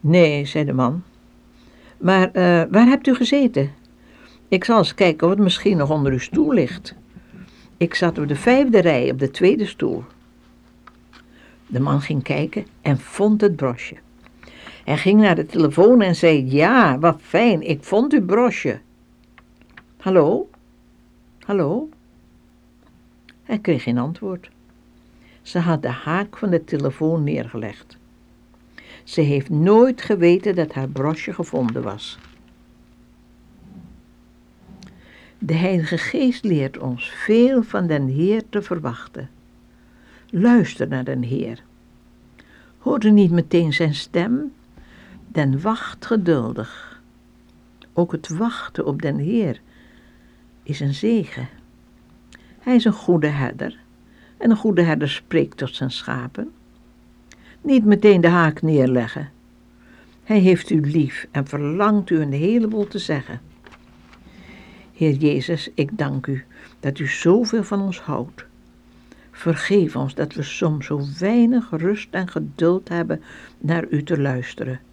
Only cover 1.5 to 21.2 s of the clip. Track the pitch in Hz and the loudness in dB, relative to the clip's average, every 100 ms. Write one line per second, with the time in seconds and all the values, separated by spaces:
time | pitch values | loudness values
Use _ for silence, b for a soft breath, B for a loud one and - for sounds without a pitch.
1.5 | b b b b b 175 190 185 - 180 | b b b b b 2 2 2 2 4
2.5 | 170 160 196 240 277 277 247 240 285 254 | 4 4 4 6 4 2 0 2 2 2
3.5 | - 139 - _ _ b b b b _ | 0 -4 -6 _ _ b b b b _
4.5 | 185 - 226 175 - 185 156 170 202 196 | -2 2 2 2 2 0 2 0 2 2
5.5 | - 202 180 143 156 139 131 - - 311 | 2 0 0 0 0 0 -2 -2 -2 2
6.5 | 247 131 - - - - B B B B | 2 0 -4 -16 -20 -20 B B B B
7.5 | B B _ 170 - 175 165 147 147 - | B B _ -4 0 -2 -2 -4 -2 2
8.5 | 254 269 220 170 139 131 131 139 - 180 | 2 4 4 4 2 0 -2 -4 2 2
9.5 | 220 208 - - 85 123 - _ _ _ | 2 -2 -4 -4 -4 -10 -20 _ _ _
10.5 | _ _ _ - _ _ - b b b | _ _ _ -20 _ _ -20 b b b
11.5 | b _ 123 143 139 139 147 - 143 156 | b _ -4 0 -2 -2 -6 -4 -4 -4
12.5 | - - _ 147 139 - - 208 208 208 | -6 -10 _ -2 -2 -4 -2 0 4 2
13.5 | 151 135 120 - - _ _ - B B | 2 -4 -6 -12 -18 _ _ -20 B B
14.5 | B B B - 151 180 208 208 165 151 | B B B -4 0 4 6 6 4 0
15.5 | 160 151 143 202 247 196 170 170 151 131 | 0 0 6 6 6 4 4 4 4 2
16.5 | 143 165 254 190 131 170 156 - 165 233 | 2 4 4 4 4 2 0 -2 2 2
17.5 | 175 151 143 - 196 277 294 180 208 247 | 2 -2 -6 0 0 2 0 2 2 0
18.5 | - 139 107 _ _ _ _ _ _ _ | 0 -6 -6 _ _ _ _ _ _ _
19.5 | _ _ - _ _ - 185 147 233 381 | _ _ -20 _ _ 2 4 4 0 -4
20.5 | _ _ _ _ _ _ _ | _ _ _ _ _ _ _